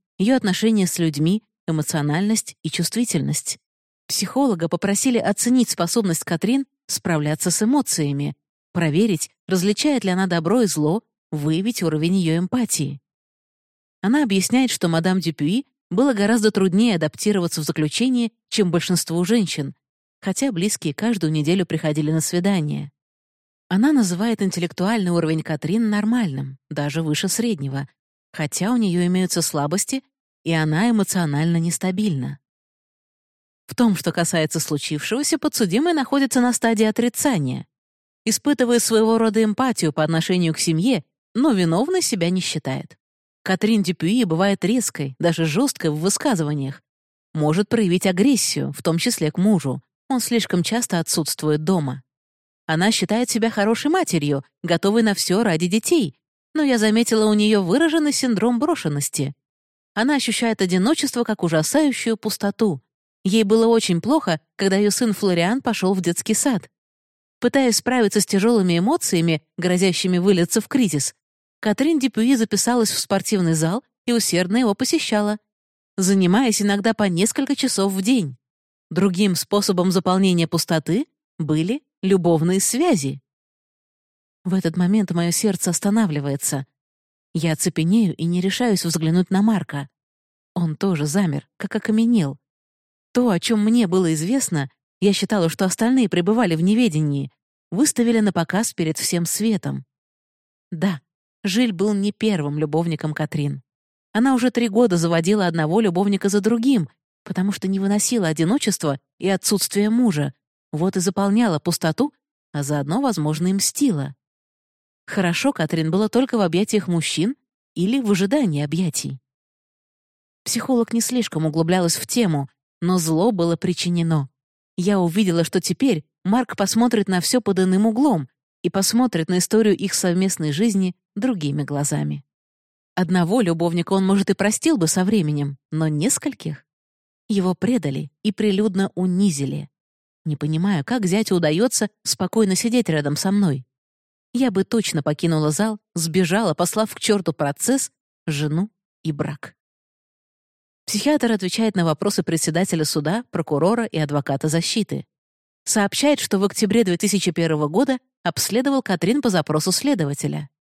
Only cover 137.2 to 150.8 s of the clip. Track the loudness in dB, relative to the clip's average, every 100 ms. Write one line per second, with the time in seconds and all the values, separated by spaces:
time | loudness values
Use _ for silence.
137.2 | _ 0 0 0 0 0 -2 -6 -8 -6
138.2 | -6 0 0 2 0 0 -2 -2 -2 2
139.2 | 2 0 -4 -6 -10 _ _ _ _ _
140.2 | -8 -4 -2 -2 0 0 -2 -2 0 0
141.2 | 0 2 2 2 0 0 -4 -6 -8 -4
142.2 | -2 2 2 2 2 0 2 0 -2 -2
143.2 | 0 2 2 0 -6 _ _ _ _ _
144.2 | _ -2 0 2 0 0 0 -2 -2 -2
145.2 | 0 2 0 0 -2 -4 _ -6 -2 0
146.2 | 2 2 0 0 -2 0 -2 -4 0 0
147.2 | 0 -2 -4 -2 0 0 -2 -10 _ _
148.2 | -6 -4 -2 -2 -4 -8 _ _ -8 -4
149.2 | -6 -8 -14 -20 _ _ _ _ _ _
150.2 | _ _ _ _ _ _